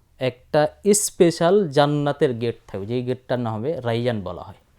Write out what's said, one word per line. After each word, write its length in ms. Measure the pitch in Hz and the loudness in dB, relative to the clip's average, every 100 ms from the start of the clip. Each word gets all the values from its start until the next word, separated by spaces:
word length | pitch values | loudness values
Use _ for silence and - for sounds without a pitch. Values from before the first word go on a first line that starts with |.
| _ _ | _ _
একটা 500 | 127 123 _ 151 151 - 202 | -6 -6 _ 0 0 0 2
স্পেশাল 760 | 202 - - 175 160 170 202 185 | 2 0 2 2 4 2 2 2
জান্নাতের 640 | 139 143 147 143 143 151 | 2 4 2 -2 0 -2
গেট 220 | 117 117 113 - | 0 -4 -6 -10
থাকবে, 200 | 101 98 | -10 -6
যেই 160 | 123 | -6
গেটটার 360 | 123 123 _ 127 | -4 -8 _ -4
নাম 220 | 120 110 | -4 -4
হবে 200 | 123 165 | -4 -4
রাইয়ান 400 | 120 117 120 113 | -2 -2 -2 -2
বলা 220 | 90 85 | -6 -10
হয়। 120 | 85 95 _ | -14 -20 _